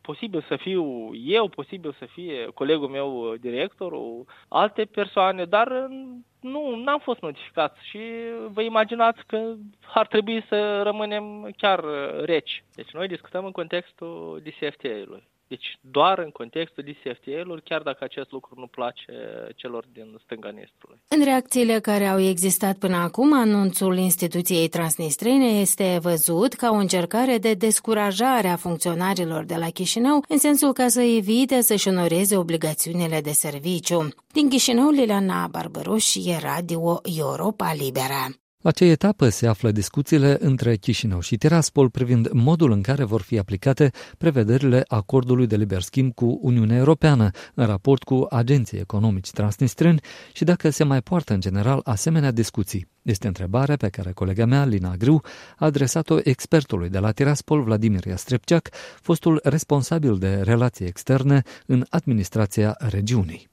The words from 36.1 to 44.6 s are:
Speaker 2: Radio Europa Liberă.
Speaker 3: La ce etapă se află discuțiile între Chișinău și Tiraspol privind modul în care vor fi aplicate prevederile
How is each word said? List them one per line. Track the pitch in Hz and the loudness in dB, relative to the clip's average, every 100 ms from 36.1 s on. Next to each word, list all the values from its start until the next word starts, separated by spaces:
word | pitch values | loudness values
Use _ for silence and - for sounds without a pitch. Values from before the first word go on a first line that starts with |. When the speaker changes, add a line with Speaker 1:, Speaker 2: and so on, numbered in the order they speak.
| 190 180 170 | -2 -2 -4
Speaker 2:
Radio | 147 143 175 165 165 170 - 160 | -4 -6 -4 -2 -2 -2 -4 -4
Europa | 139 139 180 214 180 156 | -4 -2 -4 -2 -4 -4
Liberă. | 139 131 131 135 127 135 _ _ | -4 -4 -4 -4 -6 -10 _ _
Speaker 3:
La | 170 | -2
ce | - | 4
etapă | 180 160 196 208 127 | 6 6 2 4 2
se | - 117 | 4 0
află | 110 113 | 2 2
discuțiile | 107 98 - 139 160 139 139 | 0 -2 -4 2 4 4 4
între | 143 131 120 113 | 2 2 2 0
Chișinău | - 113 - 90 | 0 -2 0 -2
și | 85 113 | -2 0
Tiraspol | 156 165 151 - 131 | 4 4 2 4 2
privind | - 123 123 117 | 2 2 2 4
modul | 127 123 165 156 | 4 4 4 4
în | 101 | 4
care | 98 139 | 2 0
vor | 120 110 | 0 -2
fi | - 113 | 0 -2
aplicate | 95 98 - 131 143 - - - | -2 0 0 4 2 2 -20 -2
prevederile | 165 135 107 127 | 0 2 2 4